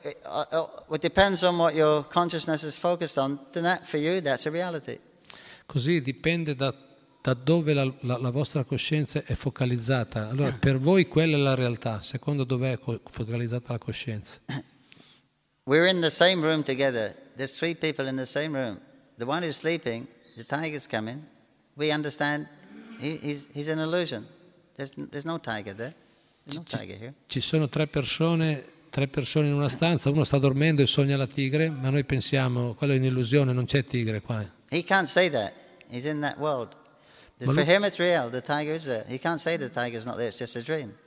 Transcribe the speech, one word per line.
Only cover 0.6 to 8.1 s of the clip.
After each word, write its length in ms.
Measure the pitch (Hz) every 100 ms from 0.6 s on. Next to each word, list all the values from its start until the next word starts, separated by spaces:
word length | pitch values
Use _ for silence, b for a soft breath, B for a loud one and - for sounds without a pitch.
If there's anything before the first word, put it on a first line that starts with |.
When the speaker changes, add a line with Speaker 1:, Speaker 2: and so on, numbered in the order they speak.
| 160 - -
Speaker 1:
it 80 | 156
depends 420 | 165 - 196 185
on 140 | 185 175
what 180 | 165 151
your 280 | 151 151
consciousness 600 | 143 175 175 160 160 151
is 140 | 156 -
focused 400 | 175 175 165 -
on, 220 | 135 143 -
then 100 | 175
that, 240 | 170 180 -
for 100 | 156
you, 220 | 151 185
that's 260 | 147 127 156
a 60 |
reality. 480 | 160 180 160 131 - _ _ B B B B B
Speaker 2:
Così 360 | 143 127 170
dipende 540 | 127 131 160 170 156 131
da, 180 | 135 127 - - _ _
da 120 | -
dove 400 | 127 131 170 156
la, 120 | 143 131 127
la, 160 | 123